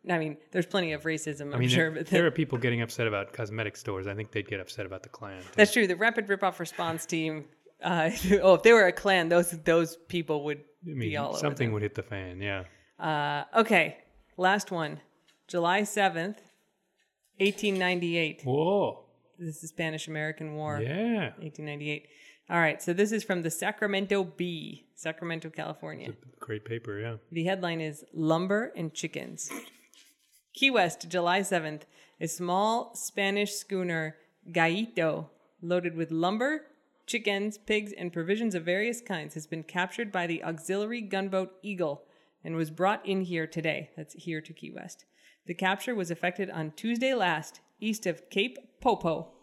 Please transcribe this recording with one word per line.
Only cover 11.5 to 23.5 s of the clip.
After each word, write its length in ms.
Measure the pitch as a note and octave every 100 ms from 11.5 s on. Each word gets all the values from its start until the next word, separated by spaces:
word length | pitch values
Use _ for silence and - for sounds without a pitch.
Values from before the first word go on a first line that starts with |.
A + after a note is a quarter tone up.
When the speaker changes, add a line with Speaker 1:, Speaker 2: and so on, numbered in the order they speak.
| C3+ A#2+
Speaker 1:
them. 60 |
Speaker 2:
would 80 | G#2+
hit 120 | G#2 -
the 60 |
fan, 360 | - G2 F#2 F2+
yeah. 240 | G2+ G2 F#2 _ _ -
Speaker 1:
Uh, 600 | E3 D3+ C#3+ D3 - A3+
okay, 380 | A3 F#3+ D#3 - _ _ _ -
last 340 | F#3 G3+ -
one. 300 | F3 D3+ D3+ _ _ _ _ _
July 340 | F3+ E3+ F#3+
seventh, 580 | G#3 G#3+ G3 E3 F3+ G#3+ - _ _ _ _ _ _ _ _ -
eighteen 380 | G3 G3+ G#3 F#3+
ninety-eight. 640 | F3+ F3+ E3+ E3+ D#3+ -
Speaker 2:
Whoa. 600 | C3 C#3 E3 G3+ C#3 - - _ _ -
Speaker 1:
This 160 | E3+ D3+
is 40 |
the 60 | D#3+
Spanish-American 840 | - E3 D#3 D#3+ D#3 D3+ D#3 D#3 D3+
War. 240 | D3+ D3
Speaker 2:
Yeah. 480 | A2+ F3 A#3 A3+ C3+ -
Speaker 1:
Eighteen 240 | D#3+ -
ninety-eight. 420 | D3+ D3 D3 D3+ - - - - -
All 80 | F3
right, 240 | D#3+ D3
so 100 | -
this 200 | F3 G#3
is 100 | A3
from 180 | - F3+
the 80 | E3